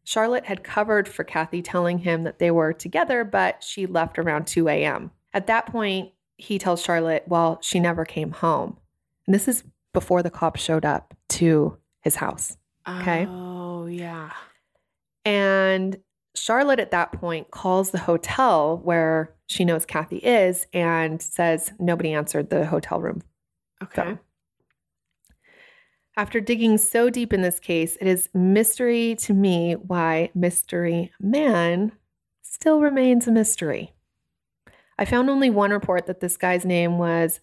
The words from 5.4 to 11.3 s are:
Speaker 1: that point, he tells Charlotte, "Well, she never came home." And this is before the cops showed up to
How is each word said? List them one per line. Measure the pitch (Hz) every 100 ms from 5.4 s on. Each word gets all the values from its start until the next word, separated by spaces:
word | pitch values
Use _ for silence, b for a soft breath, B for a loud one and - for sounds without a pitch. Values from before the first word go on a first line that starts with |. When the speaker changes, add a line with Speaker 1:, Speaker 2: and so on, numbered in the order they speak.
| 190
Speaker 1:
that | 226 233
point, | 233 208 190 185 _ _ _
he | - 202
tells | 190 175
Charlotte, | - 170 165 160 -
"Well, | 170 165 165
she | - 185
never | 170 165 160
came | - 156
home." | 160 165 147 92 - _ _ _ _ -
And |
this | 190 233
is | 233 - _ _
before | - - 180
the | 175
cops | - 165 -
showed | - 160 151
up | 151 - -
to | -